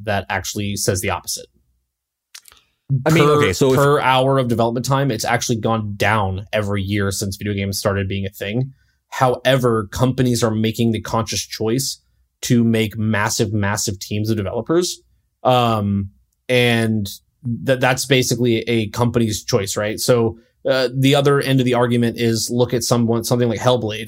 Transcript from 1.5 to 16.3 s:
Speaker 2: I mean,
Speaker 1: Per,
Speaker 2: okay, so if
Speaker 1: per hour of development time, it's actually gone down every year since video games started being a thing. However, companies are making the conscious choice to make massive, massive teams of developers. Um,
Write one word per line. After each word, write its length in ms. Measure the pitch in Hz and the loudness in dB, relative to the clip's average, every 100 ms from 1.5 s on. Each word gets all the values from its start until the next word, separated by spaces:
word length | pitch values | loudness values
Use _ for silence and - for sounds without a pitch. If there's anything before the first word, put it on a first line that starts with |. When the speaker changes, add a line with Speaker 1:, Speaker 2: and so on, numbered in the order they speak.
| _ _ _ _ _ _ _ _ - - - _ _ - 135 151 | _ _ _ _ _ _ _ _ -20 -20 -20 _ _ -4 -2 2
Speaker 2:
I 40 | |
mean, 120 | 160 | 4
Speaker 1:
Per, 80 | 147 147 | 4 4
Speaker 2:
okay, 120 | 107 | 2
so 180 | 90 135 | 2 2
if 40 | 131 | 4
Speaker 1:
per 220 | 143 147 | 4 4
hour 360 | 127 131 131 135 | 4 4 4 2
of 120 | 120 | 2
development 360 | 113 117 120 123 | 0 0 0 -2
time, 240 | 135 139 | 0 0
it's 160 | 110 - | -2 -2
actually 340 | 117 - 113 | -2 -2 -2
gone 340 | 110 113 107 101 | -2 -2 -4 -2
down 500 | 101 110 98 95 98 | 0 0 0 -4 -4
every 320 | 110 101 101 | -4 -2 -4
year 260 | 95 104 98 | -2 -2 -2
since 260 | 95 101 98 | -2 -6 -6
video 160 | 101 | -4
games 260 | 101 98 98 | -4 -4 -2
started 280 | 107 98 98 | -2 -2 -2
being 180 | 98 95 | -4 -6
a 40 | |
thing. 440 | - 101 117 131 - _ _ _ | -8 -6 -4 -6 -10 _ _ _
However, 800 | - 127 123 127 135 120 110 98 | 0 0 2 2 2 2 0 -2
companies 560 | - 127 131 127 117 | -2 0 2 0 2
are 80 | 117 | 0
making 400 | 110 110 110 117 | 0 0 0 0
the 100 | 107 | 0
conscious 400 | - 113 107 104 | -2 -4 -2 -6
choice 580 | - - 110 127 - - _ _ _ _ | -8 -6 -2 -2 -4 -8 _ _ _ _
to 220 | - 120 | 0 2
make 340 | 117 113 110 110 | 4 2 0 -2
massive, 560 | 107 104 107 - 107 | -2 0 0 0 -2
massive 460 | 107 101 104 - 98 | 0 -2 -2 -4 -6
teams 300 | - 104 107 | -6 -4 -2
of 60 | 107 | -2
developers. 640 | 95 120 117 165 180 - _ _ _ _ | -4 -4 0 0 0 -6 _ _ _ _
Um, 680 | 127 127 120 110 101 98 98 - _ | 2 4 2 2 0 0 -4 -10 _